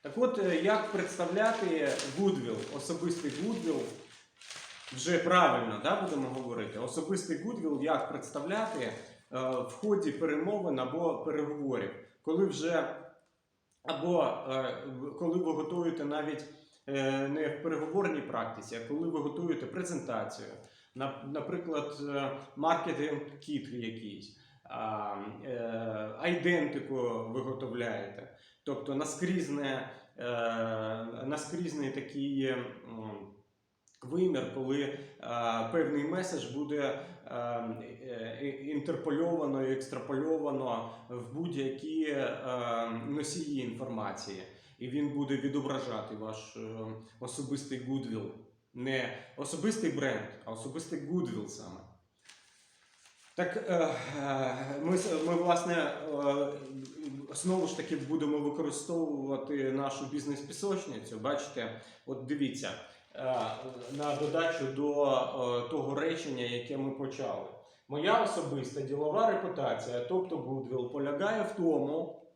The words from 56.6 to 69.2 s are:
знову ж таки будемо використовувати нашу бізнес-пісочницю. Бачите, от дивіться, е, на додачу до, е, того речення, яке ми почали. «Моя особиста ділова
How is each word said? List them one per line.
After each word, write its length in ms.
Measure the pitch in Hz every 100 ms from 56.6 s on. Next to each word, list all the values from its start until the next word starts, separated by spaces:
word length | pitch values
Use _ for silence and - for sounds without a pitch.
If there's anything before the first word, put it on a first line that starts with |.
| 135 135 131 - 143 139 -
знову 340 | 143 180 185 160
ж 100 | -
таки 180 | 151 151
будемо 420 | 131 156 147 147
використовувати 1300 | 143 147 151 135 - 170 156 143 135 135 135 143 131
нашу 340 | 135 139 - 135
бізнес-пісочницю. 1120 | 143 143 139 143 110 202 190 - 113 107 110
Бачите, 600 | 127 143 - 127 113 113 - - -
от 200 | 131 127
дивіться, 460 | 147 131 - 95 - - - - -
е, 200 | 131 127 113 - 131 123 - 139
на 180 | 147 143
додачу 500 | 147 165 165 160 135
до, 460 | 135 147 143 143
е, 580 | 127 127 135 123 123 120
того 260 | 156 135 139
речення, 480 | 160 165 160 127
яке 340 | 120 120 120 139
ми 140 | 139
почали. 560 | 135 135 - 123 - - - - - _
«Моя 360 | 147 180 226
особиста 580 | 214 180 147 139 123 147
ділова 500 | 135 143 151 196